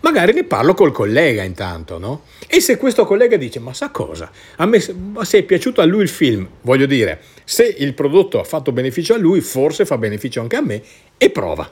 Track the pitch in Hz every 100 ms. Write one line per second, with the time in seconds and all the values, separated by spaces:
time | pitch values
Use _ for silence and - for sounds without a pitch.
0 | - 277 175 294 - 104 131 185 170 -
1 | 104 120 160 110 92 92 95 82 80 85
2 | 98 151 _ - - 339 339 247 262 233
3 | 220 208 240 214 123 127 117 127 277 -
4 | - 80 82 - - - 180 226 - 180
5 | 190 208 208 208 185 180 262 240 165 208
6 | 190 - 143 104 92 - 120 135 135 135
7 | 101 76 - - - - 233 - 143 -
8 | 143 170 196 110 - 156 143 123 131 175
9 | 165 233 170 185 - 131 147 156 202 123
10 | 110 104 131 120 117 240 277 107 - -
11 | _ _ - - 92 76 78